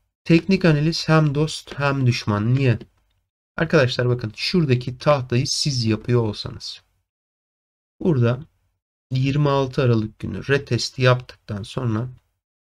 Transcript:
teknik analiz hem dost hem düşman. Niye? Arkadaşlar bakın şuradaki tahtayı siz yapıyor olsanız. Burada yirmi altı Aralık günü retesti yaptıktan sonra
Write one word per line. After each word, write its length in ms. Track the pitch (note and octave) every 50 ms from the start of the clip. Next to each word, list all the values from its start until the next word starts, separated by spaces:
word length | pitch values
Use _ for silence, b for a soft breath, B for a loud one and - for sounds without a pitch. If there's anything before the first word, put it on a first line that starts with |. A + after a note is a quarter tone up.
| _ _ _ _ -
teknik 400 | - E3 E3 - - F#3+ F#3 -
analiz 440 | E3+ D3+ D3 D3+ D#3+ D#3+ - - -
hem 260 | D#3 D#3+ D#3 D3+ C3+
dost 440 | D3 D#3 D#3 - - - - - -
hem 280 | C#3+ C#3+ C#3 C#3 C3
düşman. 480 | B2 A#2+ - - - G#2 G#2 G#2 A#2 B2
Niye? 240 | C3+ C#3 B2 A2 - - - _ _ _ _ _ _ _ _ _ _ _ _ _
Arkadaşlar 520 | - E3+ D#3+ F3+ D#3 C3 B2 - - B2 B2
bakın 240 | B2 B2 - G#2+ A2
şuradaki 600 | - - - - F#3 D#3+ C3 B2+ B2 B2 C3+ B2+ -
tahtayı 480 | - D3+ D3 C#3 B2+ - B2 A#2+ C3+
siz 380 | - - - - D3+ C3+ B2 A2+
yapıyor 380 | A2 G#2+ G#2+ - - B2 A#2+
olsanız. 600 | A2+ G#2+ G2+ - - - - - - - - - _ _ _ _ _ _ _ _ _ _ _ _ _ _ _ _ _ _ _ _ _ _ _ -
Burada 400 | - F#3+ D#3 B2+ A#2+ A#2 B2+ C3 D#3+ - _ _ _ _ _ _ _ _ _ _ _ -
yirmi 380 | B2+ C3 C3 C#3 C#3 D3 D3 C#3+
altı 340 | C#3 C#3 C3+ B2+ B2+ -
Aralık 360 | C3+ A#2+ A#2 A2+ G#2+ G#2+ - -
günü 300 | - F#2 F#2+ F2+ - -
retesti 540 | C#3 C#3 C#3 - B2 A2+ - - - -
yaptıktan 600 | B2+ B2+ B2 B2 - - - _ _ - G#2+ G2+
sonra 460 | G2 - - C#3 C3 A#2 G#2+ G#2+ B2 B2+ B2+ - _ _ _ _ _ _ _ _ _ _ _